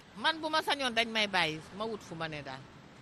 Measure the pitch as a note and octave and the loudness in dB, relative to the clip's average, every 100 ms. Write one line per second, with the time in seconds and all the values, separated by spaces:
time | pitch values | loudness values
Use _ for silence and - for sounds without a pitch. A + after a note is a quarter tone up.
0 | - G3 C#4+ D#4+ D#4 D#4 D#4+ C#4+ C4 A3+ | -10 0 2 2 2 2 2 0 2 2
1 | A3+ A3 G#3 F#3 D#3+ D#3 - F#3 A3+ G#3+ | 2 2 2 4 4 0 -8 -6 -6 -6
2 | - E3 D#3+ D3+ C#3 C3 C3 - - - | -8 -6 -6 -6 -8 -10 -12 -18 -20 -20